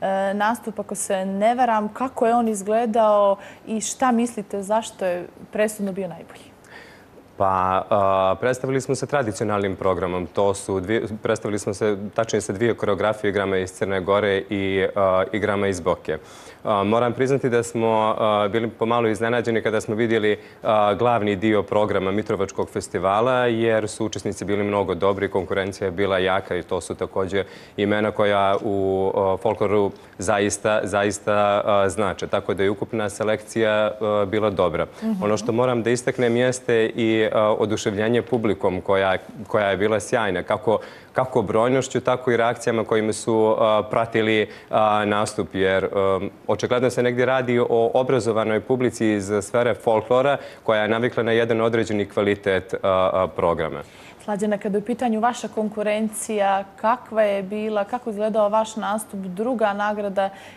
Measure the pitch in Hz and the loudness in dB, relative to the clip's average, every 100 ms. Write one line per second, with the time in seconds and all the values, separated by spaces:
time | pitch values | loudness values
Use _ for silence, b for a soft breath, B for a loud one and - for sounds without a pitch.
0 | 190 196 196 202 208 233 - 202 202 202 | -2 -2 -2 0 -2 -2 -6 -10 -8 -8
1 | - 196 190 196 214 247 247 214 208 - | -4 -4 -2 0 0 2 2 2 -2 -4
2 | 262 - 226 240 226 208 190 220 240 220 | -6 0 2 2 0 -2 -2 0 2 2
3 | 214 208 202 196 B B - 220 - - | 4 6 4 2 B B -8 -6 -6 0
4 | 262 226 240 226 202 202 190 214 226 - | 2 2 0 -4 -8 -8 -2 -2 -2 -4
5 | 185 180 170 - - 202 214 214 202 190 | -4 -4 -8 -16 -8 -2 -2 -2 -6 -4
6 | 185 165 165 - - - B B B B | -8 -10 -16 -20 -20 -20 B B B B
7 | B - - - 98 95 92 92 - 104 | B -20 -18 -2 0 2 2 0 2 2
8 | 98 95 95 95 123 127 131 135 127 131 | 4 4 2 2 -2 -2 -2 -2 -2 -4
9 | 131 147 127 - 107 104 101 90 98 90 | -2 -2 -2 -2 -2 0 -2 0 0 0
10 | 90 90 87 - 101 98 - 95 92 113 | -2 -4 -4 0 0 0 -2 -4 0 -2
11 | 107 107 - 110 110 104 113 98 107 98 | -2 -4 -2 -2 -2 -4 -4 -2 -2 -2
12 | 101 - 113 107 98 98 117 104 104 98 | -4 -4 -2 -2 -2 0 0 0 0 0
13 | 104 107 104 98 98 95 92 - 98 95 | 0 0 -2 0 0 0 -2 -4 -2 -2
14 | 90 101 104 98 - 101 98 95 95 - | 2 2 2 0 -2 -2 0 0 0 2
15 | 95 92 95 107 104 101 101 90 85 85 | 2 2 0 0 0 0 0 0 -2 -2
16 | - 78 B B B B - 104 98 113 | -4 -6 B B B B -2 0 2 2
17 | 120 107 127 139 135 117 117 117 113 110 | 0 0 0 0 0 0 0 -2 0 2
18 | 110 110 110 104 104 113 113 104 113 120 | 2 2 2 2 2 0 -2 -2 0 2
19 | 117 101 113 120 113 113 113 107 - 107 | 2 0 0 0 0 0 2 2 2 0
20 | 117 113 107 104 B B 123 107 104 101 | 2 4 2 0 B B 2 4 4 4
21 | 120 117 104 101 110 104 92 104 104 98 | 4 4 2 2 2 2 2 2 2 2
22 | 92 101 - 101 95 - 90 104 - 98 | 0 0 -2 -2 -2 -4 -6 -6 -6 -2
23 | 92 101 123 127 123 113 113 110 104 - | 0 2 2 2 2 2 2 2 0 -4
24 | 110 107 110 95 92 101 101 101 95 87 | -6 -4 -6 -6 -4 -2 0 0 0 0
25 | 95 101 95 101 85 98 95 98 98 85 | 0 0 -2 -2 -2 -2 -4 -4 -4 -2
26 | 98 95 92 95 - 90 82 90 - 95 | 0 2 2 0 -2 -6 -4 -6 -6 -6
27 | 92 - 95 98 92 B B - 101 104 | -4 -2 -2 -2 -4 B B -2 0 2
28 | 107 104 104 101 98 101 110 98 95 95 | 0 2 2 4 2 2 0 -2 0 0
29 | 95 - 98 95 113 101 101 104 101 - | 0 0 0 0 -2 0 0 2 0 -4
30 | B - 92 104 104 - 110 107 110 101 | B -6 0 2 0 0 0 0 0 0
31 | 104 101 - 104 104 101 - 101 98 101 | 0 -2 0 2 2 2 2 2 2 0
32 | 101 85 85 101 95 95 98 104 110 113 | -2 -4 -4 -4 -2 0 0 0 -4 -4
33 | 104 - 104 107 - 117 110 107 107 107 | -4 -2 -2 -2 -4 0 2 2 0 0
34 | 110 104 101 107 107 90 107 82 82 - | 0 0 0 0 0 2 0 0 -4 -4
35 | 220 202 139 107 127 113 127 120 110 120 | -4 -2 0 0 0 0 2 0 0 0
36 | - 123 120 117 127 123 - 113 110 - | -2 0 2 2 2 0 0 2 2 0
37 | 113 110 110 113 107 110 107 104 117 98 | 2 2 2 2 2 2 0 0 -2 -2
38 | 110 120 - 123 113 117 101 92 - 98 | 0 0 0 0 0 0 0 -2 0 2
39 | 95 92 - - 101 110 101 95 104 107 | 2 0 -4 -16 -2 0 2 2 2 0
40 | - 123 107 90 87 104 - 107 B B | 0 -2 0 -2 -2 -2 0 0 B B
41 | B - 131 123 95 110 120 135 127 127 | B -4 0 0 0 2 2 2 0 -2
42 | 120 123 - 117 113 120 - 113 107 113 | 0 0 0 2 0 0 -2 -2 0 0
43 | 107 104 - 113 110 107 113 107 104 117 | 0 -2 0 2 4 4 4 2 2 -2
44 | 113 113 110 110 104 B B 113 107 104 | 0 0 2 2 0 B B 2 2 2
45 | 104 104 107 - 95 95 95 95 95 101 | 2 0 0 -4 -6 0 2 2 0 0
46 | 98 95 98 - - 104 107 123 127 120 | 0 0 -2 -8 -4 -4 0 0 2 2
47 | 123 123 123 131 123 120 120 117 117 127 | 0 0 0 0 0 0 2 2 2 2
48 | 131 135 110 110 107 107 - 127 123 - | 2 0 0 0 0 0 0 0 0 0
49 | 110 104 98 104 98 120 120 104 - 110 | 0 0 0 -2 0 0 0 0 2 0
50 | - 127 135 139 B B - 107 107 113 | 2 2 2 0 B B 0 0 2 0
51 | 120 117 113 113 117 113 113 117 104 107 | 0 0 0 2 2 2 2 0 0 -2
52 | 101 - 101 98 101 92 - - 98 92 | -2 0 0 0 0 0 -2 -2 2 4
53 | 92 92 92 - 90 85 78 69 71 B | 4 2 0 0 0 0 -2 -6 -12 B
54 | B - - 208 214 202 214 202 208 240 | B -14 -8 -4 -2 -2 -2 -4 -4 -4
55 | 247 220 233 240 214 220 214 214 208 214 | -2 0 0 -2 -6 -6 -4 -4 -2 -2
56 | 220 214 - 214 196 196 196 - 214 247 | -2 -6 -6 -2 0 0 -4 -4 -2 0
57 | - 220 214 202 190 214 214 214 202 247 | -2 0 0 0 -4 -6 -4 -2 -2 -6
58 | 240 202 214 220 208 220 220 220 196 220 | -6 -4 -2 2 2 2 0 -4 -4 -4
59 | - 202 190 180 226 240 214 202 208 208 | -6 -10 -8 -4 -4 0 0 0 -2 -2
60 | 202 190 196 B B | -4 -2 -2 B B